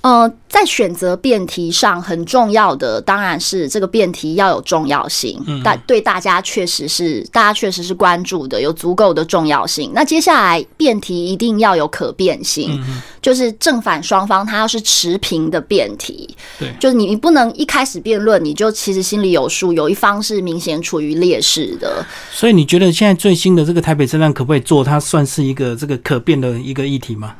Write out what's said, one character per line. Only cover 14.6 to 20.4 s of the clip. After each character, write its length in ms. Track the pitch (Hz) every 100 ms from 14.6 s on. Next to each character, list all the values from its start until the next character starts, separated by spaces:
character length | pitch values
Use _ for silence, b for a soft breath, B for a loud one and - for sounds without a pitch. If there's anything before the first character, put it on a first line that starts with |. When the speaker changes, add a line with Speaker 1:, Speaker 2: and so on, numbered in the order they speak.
| 220
Speaker 1:
是 140 | 226
持 360 | 214 - 175 190
平 300 | - 165 160
的 120 | 165
辩 280 | - 196 107 104
题， 400 | - - - - B B
Speaker 2:
对。 160 | 139 -
Speaker 1:
就 80 | 262
是 60 | 240
你， 100 | 202
你 80 |
不 160 | 214 320
能 240 | 302 233
一 100 | -
开 200 | 294 294
始 160 | 269 175
辩 200 | 220 214
论 240 | 214 202
你 80 | 156
就 200 | 151 214
其 200 | 214 -
实 80 | 190
心 220 | 190 208
里 80 | 196
有 180 | 170 131
数， 240 | 170 185
有 160 | 170 151
一 60 |
方 260 | 196 208 202
是 200 | 214 208